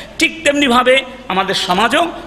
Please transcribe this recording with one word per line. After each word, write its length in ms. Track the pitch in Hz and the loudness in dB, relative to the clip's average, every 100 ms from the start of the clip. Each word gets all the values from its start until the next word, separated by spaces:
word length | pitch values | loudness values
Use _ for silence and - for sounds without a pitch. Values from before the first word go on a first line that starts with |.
| - - | -14 -2
ঠিক 240 | 311 - | -2 0
তেমনিভাবে 600 | 294 285 277 240 254 262 254 - - | 0 2 2 2 4 2 0 -14 -6
আমাদের 280 | 185 190 - | -4 -2 -2
সমাজও 520 | - 180 233 294 339 - | 0 0 2 2 0 -4